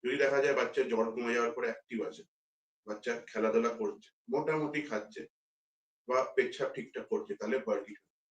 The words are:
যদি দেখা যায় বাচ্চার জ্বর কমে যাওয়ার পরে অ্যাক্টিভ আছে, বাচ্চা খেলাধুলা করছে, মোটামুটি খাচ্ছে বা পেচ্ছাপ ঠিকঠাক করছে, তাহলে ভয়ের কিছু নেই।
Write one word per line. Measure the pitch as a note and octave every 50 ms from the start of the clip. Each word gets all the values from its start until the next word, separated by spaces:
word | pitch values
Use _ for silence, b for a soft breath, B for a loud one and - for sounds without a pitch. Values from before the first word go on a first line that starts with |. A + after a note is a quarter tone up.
| -
যদি | B2 C3 C#3+
দেখা | C#3+ C3+ C3+ C#3
যায় | C3+ C#3+ C#3
বাচ্চার | B2+ A#2+ A#2 - C#3 C3 A#2
জ্বর | A2+ A2+ A2 A2+
কমে | A2 A#2+ A#2+ A#2 A#2
যাওয়ার | A#2+ A#2+ A#2
পরে | A#2 B2+ A#2+ A2+
অ্যাক্টিভ | A2+ - _ _ A#2+ A2+ G2+ -
আছে, | - - - _ _ _ _ _ _ _ _ _ _ _ _ G#2+
বাচ্চা | G#2 - - A#2+ A#2 A#2 - -
খেলাধুলা | - A2 A2 A2 A2 A#2 A2+ A#2
করছে, | A#2 - A2 - - - - - _ _ _ -
মোটামুটি | B2 C#3+ D3+ D#3 D#3 D#3 D3+ D3 D3 D3+
খাচ্ছে | D3 - A2+ G#2+ - - - - - - _ _ _ _ _ _ _ _ _ _ _ _ _ _ _ -
বা | B2+ C3 B2+
পেচ্ছাপ | - - - B2 B2 - - C#3 - -
ঠিকঠাক | C3 A2+ - _ A#2+ A2 -
করছে, | A2 G#2 - - G2+
তাহলে | - G#2+ G#2+ B2+ C3
ভয়ের | A2 A2 G#2+ G2 -
কিছু | - G2+ - _
নেই। | _ _ _ _ _